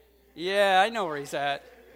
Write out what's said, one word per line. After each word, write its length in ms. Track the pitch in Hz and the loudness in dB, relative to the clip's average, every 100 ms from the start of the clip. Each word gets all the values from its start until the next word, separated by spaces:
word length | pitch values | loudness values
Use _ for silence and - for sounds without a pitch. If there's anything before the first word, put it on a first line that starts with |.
| _ _ _ | _ _ _
Yeah, 480 | 143 175 202 196 185 | -10 -2 2 4 4
I 60 | 214 | 4
know 160 | 233 175 | 0 -4
where 100 | 147 | -6
he's 160 | 143 | -6
at. 320 | 156 143 143 - - - | -4 -4 -4 -10 -20 -20